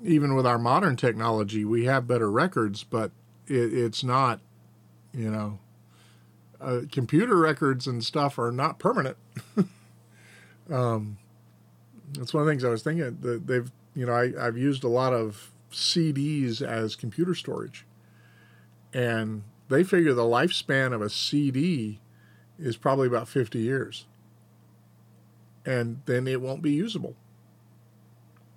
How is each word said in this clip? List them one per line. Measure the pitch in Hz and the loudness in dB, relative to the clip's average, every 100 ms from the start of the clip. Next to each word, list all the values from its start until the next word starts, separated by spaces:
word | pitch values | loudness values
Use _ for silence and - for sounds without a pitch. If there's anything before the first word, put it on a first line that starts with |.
even | 220 156 143 | 2 4 4
with | 135 123 | 4 4
our | 120 | 2
modern | 117 147 196 120 | 4 4 2 2
technology, | 127 110 113 110 101 107 | 0 0 0 0 0 -2
we | 104 117 | 0 2
have | 123 135 120 | 2 2 2
better | 123 107 | 2 2
records, | 110 180 147 107 101 | 2 2 2 -2 -2
but | - 117 101 - _ _ - | -4 -2 -2 -8 _ _ -2
it, | 135 117 | 0 0
it's | 131 117 110 | 0 -2 -2
not, | 127 123 131 110 - - - _ _ - - | 0 2 2 0 -8 -20 -20 _ _ -20 -14
you | 131 110 | -6 -4
know, | 107 104 104 - _ _ _ - - _ _ _ - | -4 -6 -10 -16 _ _ _ -20 -20 _ _ _ -12
uh, | 135 123 147 | -6 -4 -4
computer | - 123 151 226 175 | -4 2 4 6 6
records | 160 143 147 131 135 | 4 4 2 0 -2
and | 120 | -4
stuff | 113 160 143 131 | -4 0 0 0
are | 120 | -2
not | 123 156 - | 0 -2 0
permanent. | 185 247 131 - - - - - | 0 0 -2 -6 -16 -20 -4 -2
<laughs> | - - - - _ - - - - - - | -2 -4 -20 -20 _ -20 -20 -20 -20 -20 -6
Um, | 131 123 113 107 101 _ _ _ _ _ _ _ - - | -2 0 -2 -4 -12 _ _ _ _ _ _ _ -20 -14
that's | 143 123 | -12 -4
one | 156 | 0
of | 151 | 2
the | |
things | 147 | 2
I | 123 | 0
was | 113 | 0
thinking, | 151 165 135 - | -2 -2 -4 -6
that | 123 120 - | -4 -4 -2
they've, | 127 123 - _ | -2 -2 -10 _
you | 139 | -6
know, | 123 | 0
I, | 120 123 131 | 2 0 0
I've | 120 117 | -4 0
used | 139 135 | 0 0
a | 131 | 0
lot | 123 131 | 2 2
of | 123 110 101 - - - | 0 -2 -8 -18 -20 -16
C | - - 175 160 | -4 -2 2 2
Ds | 139 143 151 131 113 | 0 -2 -2 -2 -4
as | 127 113 110 - | -4 -2 -4 -4
computer | 120 127 180 170 | -6 -2 -2 -2
storage. | - - - - - _ _ - - - - - - _ _ | -6 -8 -8 -14 -20 _ _ -20 -20 -20 -20 -20 -20 _ _
And | 135 120 113 110 110 104 - - | -2 -2 -2 -4 -8 -12 -18 0
they | 135 | 2
figure | 185 180 160 | 4 4 4
the | 123 | 4
lifespan | 117 117 175 - - 135 131 | 4 4 2 0 0 0 0
of | 117 | -2
a | 104 | -4
C | - - 143 143 | -4 -2 0 0
D | 131 175 151 107 104 - - - - _ - | 0 0 0 -4 -8 -16 -20 -20 -20 _ -10
is | 143 110 | -8 -2
probably | 143 139 131 | 0 2 2
about | 120 117 | 0 0
fifty | 135 120 120 | -2 -2 -2
years. | 113 131 107 - - _ _ _ _ _ _ _ _ _ - - - - - - | -2 -2 -6 -10 -18 _ _ _ _ _ _ _ _ _ -20 -20 -20 -20 -20 -12
And | - 127 117 120 - | -4 -2 -2 -4 -2
then | 123 131 | 0 0
it | 131 | -2
won't | 131 139 | -4 -2
be | 156 | 0
usable. | 147 220 202 - - _ - _ _ _ - _ _ _ _ _ _ _ | 0 -2 -6 -8 -12 _ -20 _ _ _ -20 _ _ _ _ _ _ _